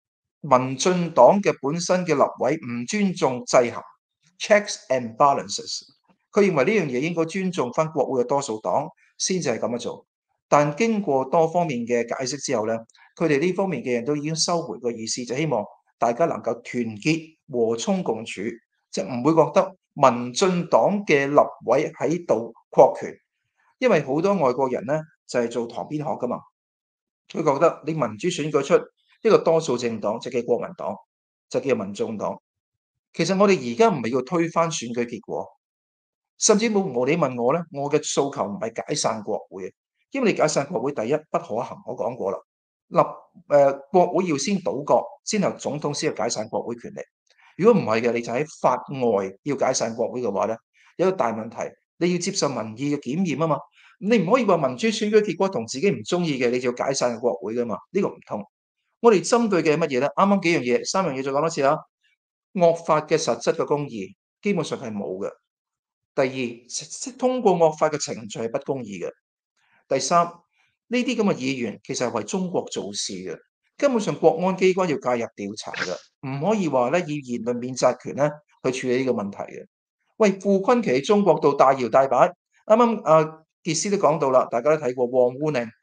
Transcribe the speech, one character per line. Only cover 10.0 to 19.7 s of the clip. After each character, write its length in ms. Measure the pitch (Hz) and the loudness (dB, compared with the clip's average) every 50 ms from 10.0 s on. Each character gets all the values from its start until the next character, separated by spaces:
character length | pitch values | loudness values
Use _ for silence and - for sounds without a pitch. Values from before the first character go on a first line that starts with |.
| _ _ _ _ _ _ _ _ _ - | _ _ _ _ _ _ _ _ _ 4
但 260 | 156 147 147 151 151 | 4 4 4 4 2
經 240 | - 226 226 220 202 | 0 2 2 2 0
過 240 | 202 - 139 131 131 | 0 0 0 0 0
多 200 | 131 - 170 160 | 2 2 2 2
方 180 | 160 165 175 175 | 4 2 0 0
面 160 | 160 127 120 | 0 -2 -4
嘅 200 | 117 113 120 120 117 117 | -2 0 0 0 0 -2
解 160 | 117 - 131 | -4 -4 -4
釋 180 | 120 143 139 - | -6 -6 -6 -4
之 120 | - 135 | -2 -2
後 100 | 110 107 | -2 0
呢， 100 | 113 113 113 113 _ _ _ - _ _ | -2 -2 -4 -6 _ _ _ -20 _ _
佢 120 | - 175 156 | -2 0 2
哋 100 | 147 135 | 2 2
呢 140 | 160 185 | 2 0
方 160 | 175 190 196 185 | 0 0 -2 -2
面 120 | 160 123 110 | -2 -4 -2
嘅 80 | 131 | -2
人 120 | 123 117 113 | -2 -2 0
都 120 | 139 151 | -2 -2
已 40 | 147 | -2
經 120 | 143 156 160 | -2 -4 -2
收 260 | 156 - - 175 170 | -2 -2 0 0 -2
回 140 | 151 123 107 120 | -2 -6 -8 -6
個 100 | 123 120 | -4 -6
意 160 | 113 107 110 | -4 -4 -6
思， 180 | 110 - 131 123 | -8 -8 -8 -6
就 120 | - 117 | -6 -4
希 100 | 135 160 | -2 -2
望 180 | 156 127 107 104 - - _ _ _ _ | 0 0 -2 -4 -6 -12 _ _ _ _
大 160 | - - 120 | -2 0 0
家 120 | 123 - 165 | 2 2 0
能 140 | 160 110 104 | 0 0 -4
夠 80 | 110 113 120 - - | -4 -6 -6 -6 -8
團 320 | - - 123 117 110 110 | -8 -6 -4 -4 -4 -6
結、 400 | 104 107 147 160 160 160 - _ _ _ - | -4 -2 -2 -2 -2 -4 -10 _ _ _ -8
和 280 | 135 120 113 110 117 | -2 -2 0 0 0
衷 260 | 113 - 208 196 185 | -2 -2 -2 -2 -2
共 220 | 180 - 113 107 113 | -2 -4 -4 -6 -6
處， 160 | - - 95 98 117 117 113 _ _ _ _ _ _ | -10 -10 -8 -8 -8 -8 -10 _ _ _ _ _ _
即 100 | - 202 | -8 -8
係 40 | - | -6
唔 160 | - 131 120 | -6 -4 -2
會 120 | 123 151 165 | 0 2 4
覺 160 | 160 147 - - | 4 4 4 4
得 220 | 196 175 - | 0 0 0